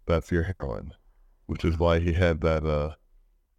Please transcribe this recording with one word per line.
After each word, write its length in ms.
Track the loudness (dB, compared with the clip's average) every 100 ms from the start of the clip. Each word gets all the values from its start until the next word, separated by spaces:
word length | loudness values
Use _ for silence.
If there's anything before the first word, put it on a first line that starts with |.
| -2
that's 260 | -2 0
your 120 | -2 -2 -4
heroin," 340 | -8 -8 -12 -16 _ _ _ _ -10
which 180 | -4 -2
is 120 | 2
why 200 | 2 2
he 140 | 2
had 280 | 2 2 2
that, 220 | 2 0
uh, 300 | 0 0 -2 -8 _ _ _ _ _